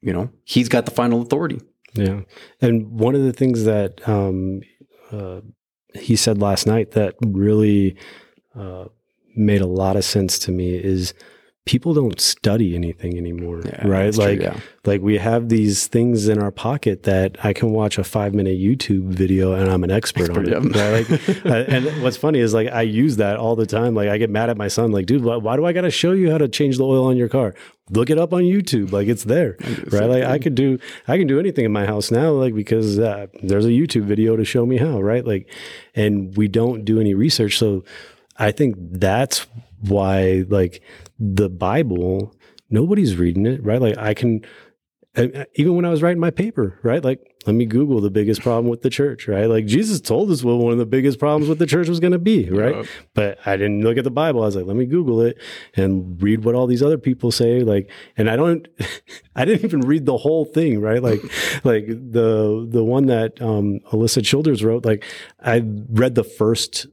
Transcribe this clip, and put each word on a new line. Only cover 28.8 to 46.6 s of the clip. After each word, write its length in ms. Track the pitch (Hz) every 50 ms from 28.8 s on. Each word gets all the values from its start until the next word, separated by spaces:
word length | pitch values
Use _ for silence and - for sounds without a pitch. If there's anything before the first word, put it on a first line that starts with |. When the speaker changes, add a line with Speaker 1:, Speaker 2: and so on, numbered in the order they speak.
| 101 95
Speaker 2:
Like, 160 | 95 101 101 101
it's 180 | 120 101 -
there," 300 | 104 120 160 175 117 92 -
Speaker 1:
I 20 | - -
do 80 | -
the 60 | - -
Speaker 2:
right? 80 | - - 101
Speaker 1:
same 100 | 107 117
Speaker 2:
Like, 140 | 127 127 127
I 80 | 127 127
Speaker 1:
thing. 80 | 143
Speaker 2:
could 140 | - 165 135
do, 240 | 120 135 139 131 123 - - - - - -
I 120 | 131 180
can 80 | 190 139
do 120 | 139 143
anything 240 | 175 202 - 151 120
in 80 | 110
my 140 | 104 104 101
house 240 | 98 107 104 104 -
now, 220 | 113 117 - 165
like, 240 | 151 139 131 127 113
because, 420 | 107 104 - 113 113 110 107 101 101
uh, 300 | 113 113 101 101 101 95 _ - -
there's 220 | 95 98 101 107
a 40 | 117
YouTube 360 | 117 123 160 160 - 117 104
video 300 | 101 104 101 110 110 113
to 80 | 110 110
show 220 | - - 127 117
me 120 | 120 131 127
how, 220 | 135 160 143 107
right? 260 | 95 101 113 123 120
Like, 220 | 117 104 98 95 _ - - - - - - - _ _
and 420 | - 104 107 104 101 95 92 95
we 120 | 101 107 104
don't 360 | 95 113 113 120 127 110 107
do 140 | 101 110 110
any 140 | 110 104 98
research. 460 | 95 113 156 139 - 113 104 - -
So 240 | 117 107 101 95 90 - - - - - - _ _ _ _ -
I 100 | 110 107
think 240 | 104 - 151 131 104 95
that's 680 | 90 82 87 92 90 95 98 117 135 135 - - - _ - 117 - _ - - 107 98
why, 580 | 101 101 98 95 95 95 95 92 92 95 92 92
like, 320 | 101 98 92 87 - - _ - - - - - _ _
the 300 | 113 104 95 95 104 95
Bible, 840 | 92 87 90 92 107 147 165 120 90 87 87 92 92 98 98 104 _ _ _ - _ _ _ _
nobody's 440 | 113 107 135 170 208 208 190 123 95 85
reading 280 | 90 87 85 95 101
it, 180 | 117 131 127 123
right? 180 | 101 107 123
Like, 160 | 127 113 104 -
I 160 | 110 107 107
can, 280 | - 123 120 113 110 - - - - - _ _ _ _ _ _ _ _ _ _
I, 80 | - 120
I, 220 | 127 - 139 143 _ _
even 200 | - 147 170 175
when 100 | 175 175
I 40 | 175
was 120 | 170 151
writing 180 | 156 170 180 170
my 120 | 165 170
paper, 480 | - - 185 220 226 -